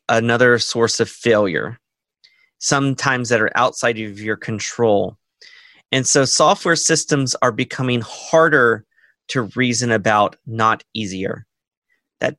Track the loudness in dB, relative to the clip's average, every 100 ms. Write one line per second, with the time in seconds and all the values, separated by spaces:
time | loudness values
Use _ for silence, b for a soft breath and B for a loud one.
0 | -2 0 2 2 4 2 0 0 0 0
1 | -4 -2 2 2 2 -2 -6 -12 _ _
2 | _ _ b b b b -2 0 0 -2
3 | -2 -2 0 0 0 0 -2 0 -4 -2
4 | -8 -8 -8 -6 -6 -6 -6 -2 2 2
5 | 0 -8 _ _ b b b b b -2
6 | 2 2 2 2 2 2 0 0 2 0
7 | 0 -2 -2 0 -2 0 -6 -4 -2 -2
8 | -4 -12 0 4 4 4 4 2 -6 _
9 | _ _ -6 -6 -4 -2 -2 0 0 0
10 | 2 2 2 -2 -10 0 0 0 -6 -10
11 | -8 -6 -8 -8 -14 _ _ _ _ _
12 | _ _ -6